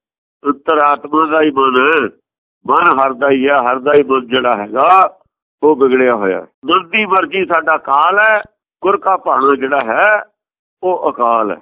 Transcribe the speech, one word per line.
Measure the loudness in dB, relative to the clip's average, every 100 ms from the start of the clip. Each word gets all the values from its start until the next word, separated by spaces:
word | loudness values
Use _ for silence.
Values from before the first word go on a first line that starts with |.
| _ _ _ _ -6
ਅੰਤਰ | -4 -2 0
ਆਤਮਾ | 2 0 -2 -2 0
ਦਾ | 0
ਹੀ | 0
ਮਨ | 2 0 2
ਹੈ, | 2 0 -2 -8 _ _ _ _ -2
ਮਨ | 0 2 2
ਹਰ | 0
ਦਾ | 0 0
ਹੀ | 0 2
ਹੈ, | 0
ਹਰ | 0 -2
ਦਾ | 2
ਹੀ | 2
ਮਨ | 2 -2 -2
ਜਿਹੜਾ | -2 0 -2
ਹੈਗਾ | -4 0 2 4 2 -2 _ _ _ _
ਉਹ | 0 2
ਵਿਗੜਿਆ | 2 2 2 0
ਹੋਇਆ। | -2 -4 -8 _ -2
ਮਨ | -2 -2
ਦੀ | -4 -2
ਮਰਜ਼ੀ | -2 -2 -4 -2
ਸਾਡਾ | -2 0 -2
ਕਾਲ | 0 0 2 2
ਹੈ, | 2 0 -4 _ _ _
ਗੁਰ | -2 -2
ਕਾ | -2 -2
ਭਾਣਾ | -2 0 0 0
ਜਿਹੜਾ | 0 -2
ਹੈ | -2 0 2 0 -4 _ _ _ _ _
ਉਹ | -4 -4 -4
ਅਕਾਲ | -2 0 0 -2
ਹੈ। | -6